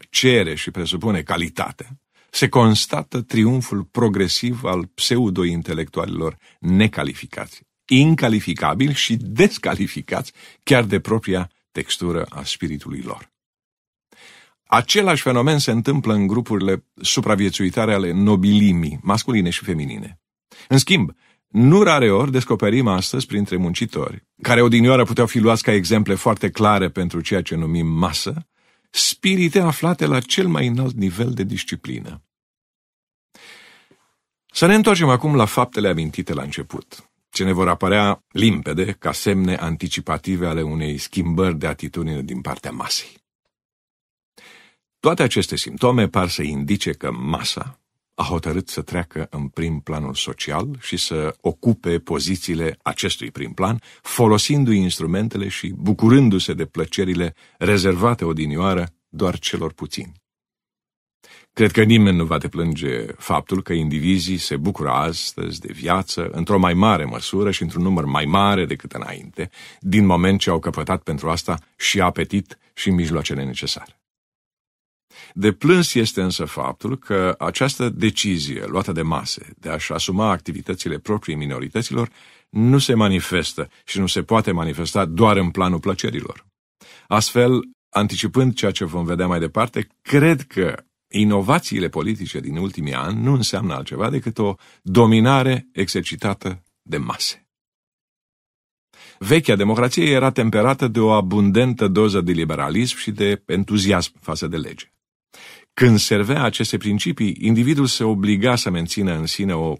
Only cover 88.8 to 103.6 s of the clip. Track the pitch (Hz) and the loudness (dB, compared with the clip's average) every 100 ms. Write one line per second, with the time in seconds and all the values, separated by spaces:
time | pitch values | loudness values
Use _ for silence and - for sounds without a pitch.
88.8 | 90 87 85 87 90 87 80 107 117 - | -4 -4 -2 -2 0 0 -2 -2 -4 -4
89.8 | 110 _ - 143 156 156 135 - 87 - | -8 _ 0 4 4 2 -2 -2 -2 -4
90.8 | - _ _ 101 104 101 98 160 - 113 | -12 _ _ 0 2 4 2 2 0 -4
91.8 | 85 80 78 110 90 78 - 78 98 - | -2 -2 -4 -4 -8 -8 -8 -6 -6 -4
92.8 | 71 65 71 110 120 139 113 95 95 67 | -6 -4 -4 -2 2 2 0 -2 -4 -6
93.8 | - - 110 139 117 113 104 95 _ _ | -8 -4 -2 -2 -4 -2 -2 -4 _ _
94.8 | - 95 113 113 117 135 131 127 - - | 2 6 6 6 6 4 2 -2 -4 -4
95.8 | 95 95 82 160 107 98 95 92 _ _ | -4 -4 -6 -6 -6 -4 -6 -10 _ _
96.8 | - - - - - - _ _ _ _ | -10 -6 -6 -6 -8 -8 _ _ _ _
97.8 | _ _ _ _ _ _ _ _ _ _ | _ _ _ _ _ _ _ _ _ _
98.8 | _ _ - _ 98 156 156 104 101 113 | _ _ -20 _ 2 2 4 2 2 2
99.8 | 123 147 165 135 131 127 113 131 127 135 | 0 2 2 4 2 2 2 2 2 2
100.8 | 131 110 110 107 92 104 101 98 127 117 | 0 2 4 4 2 2 4 4 2 2
101.8 | 104 95 107 98 87 85 80 78 69 85 | 2 4 2 2 0 0 0 -2 -2 0
102.8 | 123 - - 101 101 101 - 87 | -2 -4 -8 -2 -2 -2 -2 -4